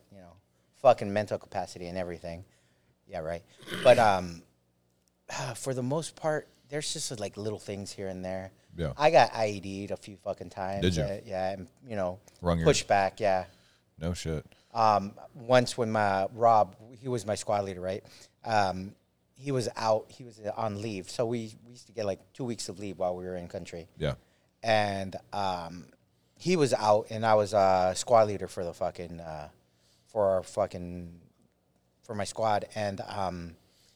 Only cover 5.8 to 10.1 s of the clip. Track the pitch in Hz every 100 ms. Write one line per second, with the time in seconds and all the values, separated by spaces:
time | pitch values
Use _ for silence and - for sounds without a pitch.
5.8 | 127 151 151 - 160 151 - _ _ 147
6.8 | 147 160 - 117 98 104 107 101 - 101
7.8 | 98 - 95 92 92 95 95 - _ -
8.8 | 80 67 151 165 117 113 110 101 95 98
9.8 | 98 95 -